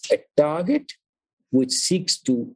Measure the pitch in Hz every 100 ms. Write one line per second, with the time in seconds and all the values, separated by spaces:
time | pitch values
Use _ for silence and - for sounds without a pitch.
0 | - - - - 147 156 180 294 - -
1 | _ _ _ _ _ 127 127 - - 185
2 | 180 - - 123 117